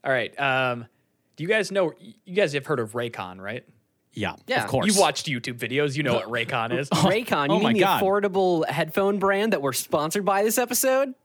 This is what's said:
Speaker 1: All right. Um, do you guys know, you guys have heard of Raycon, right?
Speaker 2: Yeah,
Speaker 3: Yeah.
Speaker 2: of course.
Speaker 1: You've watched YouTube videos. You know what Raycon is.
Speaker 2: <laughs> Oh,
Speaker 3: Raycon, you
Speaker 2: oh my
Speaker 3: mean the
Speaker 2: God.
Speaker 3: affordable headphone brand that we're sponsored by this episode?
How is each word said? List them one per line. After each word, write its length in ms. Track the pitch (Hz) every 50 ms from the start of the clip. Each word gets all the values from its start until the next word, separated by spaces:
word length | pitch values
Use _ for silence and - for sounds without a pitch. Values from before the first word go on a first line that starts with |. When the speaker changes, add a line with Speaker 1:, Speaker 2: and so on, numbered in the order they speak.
| -
Speaker 1:
All 80 | 139
right. 260 | 131 123 110 92 - -
Um, 460 | 139 135 131 131 131 127 123 120 113 - _ _ _ _ _ _ _ _ _
do 60 | -
you 60 | 151 175
guys 200 | 214 220 196 -
know, 200 | 196 196 185 156 - -
you 380 | 180 220 - _ _ 196 180
guys 160 | 208 202 156 143
have 100 | 143 131
heard 160 | - 156 123
of 120 | 113 107
Raycon, 480 | 104 120 120 120 117 110 98 90 92 95
right? 240 | 95 101 110 127 - _ _ _ _ _ _ _ _ _ _
Speaker 2:
Yeah, 220 | 113 104 87 - - _
Speaker 3:
Yeah. 180 | - 254 - 107
Speaker 2:
of 60 | -
course. 160 | - 131 -
Speaker 1:
You've 120 | 208 202 202
watched 280 | 185 151 - - -
YouTube 320 | 165 139 120 - 131 120 120
videos. 360 | 123 113 127 143 147 147 131
You 80 | 151 147
know 100 | 131 120
what 140 | 117 - 113
Raycon 500 | 117 120 113 113 135 120 113 113 123 127
is. 100 | 143 -
Speaker 2:
<laughs> 40 |
Oh, 40 | - 160 156
Speaker 3:
Raycon, 440 | 190 190 226 247 - 202 151 143 143
you 60 | 151
Speaker 2:
oh 60 | 185
my 120 | 208 226
Speaker 3:
mean 100 | 226 202
the 40 | 185
Speaker 2:
God. 140 | 196 180 -
Speaker 3:
affordable 640 | 202 190 196 202 196 202 185 196 190 185 175 160 156
headphone 520 | - 131 156 165 160 - 202 196 196 202 202
brand 340 | 190 196 196 196 208 226
that 80 | 208 151
we're 120 | 139 135 127
sponsored 500 | - - - 175 156 147 160 - 208 190
by 180 | 196 196 196 208
this 120 | 226 214 254
episode? 540 | 247 233 254 - - 262 262 262 277 269 254 _